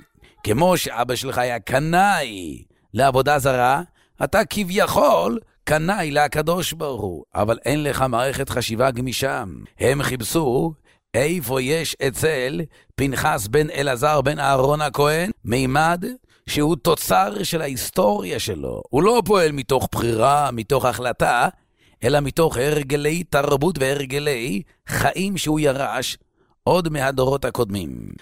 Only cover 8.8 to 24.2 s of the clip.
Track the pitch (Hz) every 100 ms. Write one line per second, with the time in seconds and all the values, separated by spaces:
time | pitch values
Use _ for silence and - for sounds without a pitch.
8.8 | 135 120 131 117 135 139 101 65 - -
9.8 | 104 139 131 127 110 165 147 127 165 156
10.8 | _ _ _ 117 147 180 123 131 131 165
11.8 | 151 - 135 113 156 143 127 165 156 _
12.8 | _ - 139 127 151 151 104 147 151 -
13.8 | 143 123 147 151 135 147 139 135 135 151
14.8 | 147 131 147 156 185 - - 127 131 139
15.8 | 160 175 220 254 _ _ - - 147 170
16.8 | - 156 - 185 196 208 185 165 147 123
17.8 | - - 202 208 190 139 - 82 67 57
18.8 | - 127 190 240 185 202 160 143 127 131
19.8 | 107 - 117 110 123 147 139 120 110 139
20.8 | 123 117 123 - 156 123 156 - _ _
21.8 | _ - 117 147 143 - 160 117 139 151
22.8 | 135 147 147 170 175 143 143 143 147 127
23.8 | 131 143 135 139